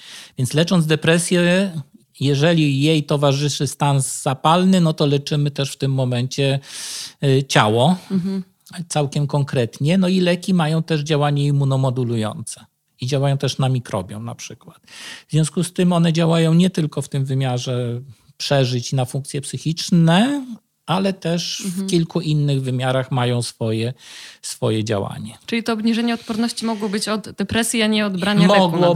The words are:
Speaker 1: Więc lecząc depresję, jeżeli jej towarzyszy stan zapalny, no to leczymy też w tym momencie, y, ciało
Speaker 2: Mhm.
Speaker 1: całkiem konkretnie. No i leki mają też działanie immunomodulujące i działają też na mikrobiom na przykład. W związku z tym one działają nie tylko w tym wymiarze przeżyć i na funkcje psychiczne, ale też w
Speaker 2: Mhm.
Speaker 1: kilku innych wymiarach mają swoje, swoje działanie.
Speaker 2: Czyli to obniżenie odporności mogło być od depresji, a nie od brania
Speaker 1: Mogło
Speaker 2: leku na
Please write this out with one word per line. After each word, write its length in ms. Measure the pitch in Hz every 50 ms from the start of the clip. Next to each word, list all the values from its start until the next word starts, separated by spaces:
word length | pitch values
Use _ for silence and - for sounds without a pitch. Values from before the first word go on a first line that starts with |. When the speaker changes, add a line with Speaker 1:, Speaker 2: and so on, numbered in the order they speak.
| - - - - - - _
Speaker 1:
Więc 160 | - 127 - -
lecząc 320 | 151 170 170 196 170 156
depresję, 840 | 156 156 147 - 160 165 170 170 - 185 175 175 175 180 185 202 190 165 156 - - - _ _ _ _ -
jeżeli 600 | 131 139 143 135 147 175 170 160 151 143 135 135
jej 220 | 143 156 160 151 147
towarzyszy 640 | - 156 143 147 143 135 139 147 143 139 - 147
stan 340 | 131 - - 147 143 139 135
zapalny, 800 | 127 - - - - 147 131 - - 156 165 180 185 190 190 180
no 120 | 165 160 156
to 120 | - 156
leczymy 460 | 139 147 143 143 - 151 147 143 147
też 220 | 139 - 139 131 -
w 40 |
tym 140 | - 139 135
momencie, 680 | 135 131 127 127 123 120 123 123 - - 139 135 139 139 - - - - - - - - - - - _ 147
y, 200 | 139 131 135 139
ciało 480 | - - 151 113 107 110 117 127 175 185 180 - -
Speaker 2:
Mhm. 320 | 190 185 170 196 196 190 185 - _ _ _ - - 180 165
Speaker 1:
całkiem 400 | - - 151 147 139 - 147 143
konkretnie. 720 | 139 - 143 139 - - 135 117 113 - - 139 151 180
No 100 | 196 185
i 120 | 180 190 190
leki 340 | 180 175 180 175 175 196 185
mają 300 | 175 156 151 165 160 160
też 180 | - 160 147
działanie 440 | 147 156 156 143 147 147 143 143 143
immunomodulujące 1200 | 147 143 139 139 135 135 131 135 131 120 127 123 117 117 113 107 104 - 110 110 - - - - _ _ _ _ _ _ _
i 60 | 127
działają 300 | 127 143 135 139 143 135
też 200 | 135 143 127 -
na 120 | - 139 131
mikrobiom 560 | 131 123 120 - - 98 92 101 104 107 117
na 100 | 117 117
przykład. 440 | - - - 110 - _ - - _ _ _ - - - - - - -
W 40 | _
związku 320 | - 156 156 - - 190 165
z 100 | - -
tym 200 | - 180 180 180
one 200 | 170 170 170 160
działają 400 | 170 170 160 165 165 165 160 160
nie 160 | 170 185 180
tylko 320 | - 180 156 147 - 147
w 80 | 135 -
tym 160 | - 139 135
wymiarze 760 | 139 135 135 135 127 123 123 127 135 123 123 123 117 120 123 139 139 110 _ _ - _
przeżyć 560 | - - - 143 139 131 120 127 120 120 - 143
i 20 |
na 100 | 131 123
funkcje 360 | - - 135 135 - - 139
psychiczne, 1040 | 135 - - 127 - 156 160 - - - 180 170 165 160 170 190 233 277 285 285 262 254 220 - _ _ _ _ _
ale 280 | - 165 190 196 196 190
też 480 | 196 - 165 170 170 170 - - - -
w 20 |
Speaker 2:
Mhm. 220 | 196 175 196 190
Speaker 1:
kilku 340 | 190 180 170 165 - - 175
innych 400 | - 156 151 147 147 143 139 135
wymiarach 500 | 131 127 127 123 131 131 131 131 127 -
mają 300 | 139 127 123 123 120 120
swoje, 520 | 117 - - _ 117 113 110 110 113 120 131 - - - - - - - - _
swoje 420 | - - - - 127 113 110 110 107
działanie. 540 | 107 107 98 104 - - - 107 110 - - _
Speaker 2:
Czyli 180 | - 233 233 220
to 100 | 233 233
obniżenie 400 | 214 214 226 226 226 233 240 233
odporności 520 | 226 - - 220 214 233 226 - - 220
mogło 240 | 226 226 196 214 208
być 180 | 196 220 214
od 220 | 208 214 208 - -
depresji, 520 | - - 202 - 220 226 233 - - 226
a 60 | 214
nie 180 | 214 214 214 214
od 120 | 202 190
brania 300 | 175 180 202 208 185 170
Speaker 1:
Mogło 180 | 190 208 196 185
Speaker 2:
leku 120 | 170 160 175
na 140 | 175 175 170